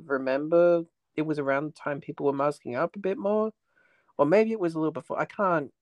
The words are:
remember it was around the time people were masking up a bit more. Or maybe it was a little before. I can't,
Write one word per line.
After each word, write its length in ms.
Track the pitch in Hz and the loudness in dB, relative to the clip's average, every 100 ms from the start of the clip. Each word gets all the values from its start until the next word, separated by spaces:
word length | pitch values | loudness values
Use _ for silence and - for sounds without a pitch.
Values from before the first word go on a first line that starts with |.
| 131 | -2
remember 800 | 139 131 135 151 170 175 170 170 _ _ - | -2 0 -2 2 4 6 4 0 _ _ -6
it 80 | |
was 160 | 156 151 | -4 -2
around 260 | 139 135 151 | 0 -2 -2
the 60 | - | -8
time 200 | - 143 | -8 -8
people 260 | - 151 143 | -8 -4 -2
were 60 | |
masking 420 | 139 143 147 - 123 | 0 0 -2 -6 -4
up 200 | 170 214 | -4 -4
a 40 | |
bit 180 | 190 196 | -6 -4
more. 340 | 196 214 220 - _ _ _ _ _ - | -2 0 -2 -6 _ _ _ _ _ 0
Or 80 | 143 | 4
maybe 260 | 190 220 | 4 2
it 80 | 220 | 0
was 140 | 175 165 | -2 -2
a 40 | |
little 120 | 156 | -4
before. 280 | 156 - - | -4 -6 -6
I 60 | 151 | -6
can't, 460 | - 196 165 135 - | -2 0 0 -2 -10